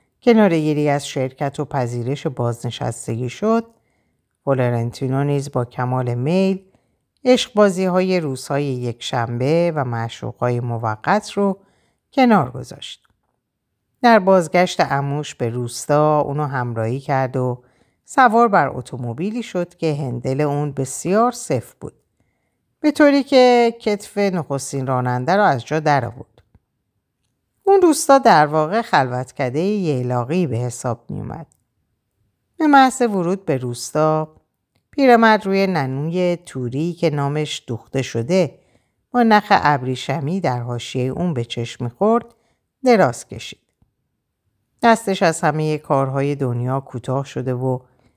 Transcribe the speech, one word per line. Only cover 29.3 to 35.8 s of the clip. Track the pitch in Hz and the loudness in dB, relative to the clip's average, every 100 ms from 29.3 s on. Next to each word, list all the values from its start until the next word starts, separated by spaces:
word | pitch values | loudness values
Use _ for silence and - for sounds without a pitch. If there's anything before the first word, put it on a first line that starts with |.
| - 131 139 | -6 -4 -2
ییلاقی | 190 214 170 131 123 123 120 180 160 | -2 0 0 -2 -2 -2 0 0 0
به | 117 | -2
حساب | 123 - 127 113 - | -4 -6 -6 -6 -8
می | 101 | -10
اومد. | - 165 156 _ _ _ _ _ _ _ _ _ _ - | -10 -12 -14 _ _ _ _ _ _ _ _ _ _ -2
به | 311 | 4
محض | 277 262 - | 6 6 2
ورود | 240 202 170 196 | 0 0 -2 -2
به | - 131 | -2 -2
روستا، | 123 160 - 156 156 156 156 _ _ _ _ _ _ | -2 -8 -6 0 2 0 -4 _ _ _ _ _ _
پیرمرد | - 269 233 226 214 196 | 2 6 6 6 4 2
روی | 196 190 | 0 0
ننوی | 175 | 0